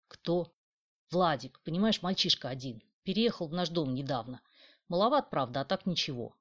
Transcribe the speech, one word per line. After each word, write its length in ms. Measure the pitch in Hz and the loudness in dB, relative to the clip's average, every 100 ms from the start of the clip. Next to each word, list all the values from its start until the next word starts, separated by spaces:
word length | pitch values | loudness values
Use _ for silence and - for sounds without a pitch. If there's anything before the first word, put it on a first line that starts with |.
| _ | _
Кто? 440 | - - 175 170 _ _ _ _ _ _ | -10 -2 0 -2 _ _ _ _ _ _
Владик, 480 | 170 175 143 131 - | 2 2 2 -4 -12
понимаешь, 380 | - 170 220 - | -4 2 2 2
мальчишка 480 | 185 190 180 - 127 | 0 0 2 2 0
один. 320 | 131 131 110 - _ | -6 -8 -10 -16 _
Переехал 440 | - 190 226 - 165 | -2 2 2 0 -4
в 60 | |
наш 160 | 175 175 | -2 -2
дом 240 | 170 135 | 0 0
недавно. 480 | 127 139 127 120 123 _ _ - _ - | -2 -2 -4 -4 -12 _ _ -20 _ -4
Маловат, 420 | 175 220 285 - | 2 4 4 2
правда, 320 | 151 123 135 | -2 0 -2
а 40 | 139 | -2
так 200 | 190 185 | -2 0
ничего. 500 | 156 - 123 113 - | -2 -2 -4 -8 -12